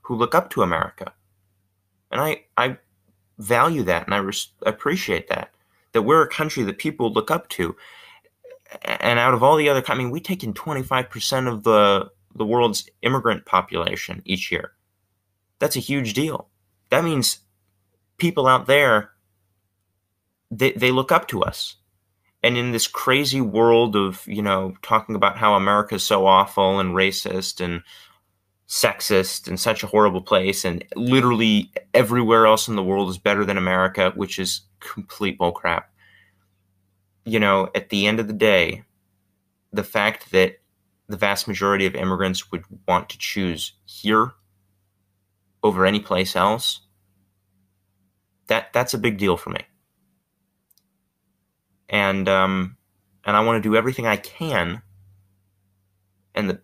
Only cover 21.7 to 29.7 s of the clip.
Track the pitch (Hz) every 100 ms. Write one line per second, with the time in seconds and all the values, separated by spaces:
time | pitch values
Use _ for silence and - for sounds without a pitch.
21.7 | - _ _ _ _ _ - 117 123 123
22.7 | 117 - - 131 135 139 135 113 107 117
23.7 | 117 117 104 95 92 - 101 104 95 95
24.7 | - - 110 110 104 101 117 107 101 98
25.7 | 104 104 101 - 101 95 95 101 - 95
26.7 | 98 92 90 95 95 95 92 92 - 90
27.7 | 87 - - - _ _ _ _ _ -
28.7 | - 113 - - 98 95 - - 92 113